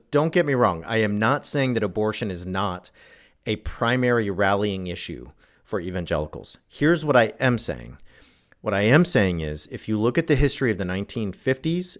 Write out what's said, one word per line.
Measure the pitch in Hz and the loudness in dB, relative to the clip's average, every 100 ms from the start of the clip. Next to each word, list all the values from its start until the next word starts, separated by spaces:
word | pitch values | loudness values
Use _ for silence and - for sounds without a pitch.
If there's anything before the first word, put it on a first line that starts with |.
| - | -2
don't | 143 160 | 0 2
get | 180 147 | 2 2
me | |
wrong. | 131 113 85 80 | 4 4 2 -2
I | 110 | 0
am | 107 104 | 0 2
not | 110 143 - | 2 0 -2
saying | 143 131 | -2 0
that | 113 | 0
abortion | 101 90 107 107 104 | -2 -2 -2 -2 -6
is | 90 90 | -6 -6
not | 95 101 90 - _ - - _ _ - | -2 -2 -4 -12 _ -20 -20 _ _ -6
a | 107 | -6
primary | - - 117 127 123 120 104 | -6 -4 0 2 2 2 0
rallying | 92 98 101 104 95 92 | 2 2 2 0 -4 -6
issue | 82 - 69 67 - _ _ - | -8 -8 -10 -14 -20 _ _ -8
for | 104 | -6
evangelicals. | 87 92 82 76 76 - - - _ | -4 -6 -2 -2 -2 -8 -14 -18 _
Here's | - 147 151 | 0 2 2
what | 151 131 | 4 4
I | 113 - | 4 2
am | 131 117 | 0 0
saying. | - 65 58 64 - - - _ _ _ | -2 -6 -10 -18 -20 -20 -20 _ _ _
What | 113 | -2
I | 98 | 2
am | 104 143 | 4 6
saying | 175 127 95 87 | 6 4 2 0
is, | 78 76 - | -4 -6 -10
if | 120 - | -12 -4
you | 107 | 0
look | 113 123 | 0 0
at | 160 | 0
the | 135 | 2
history | 139 - 127 | 2 2 -2
of | 95 | 0
the | 90 | -2
nineteen | 92 101 120 104 | -4 -4 -6 -6
fifties | - - 131 160 170 180 | -4 -4 -2 -2 -2 -4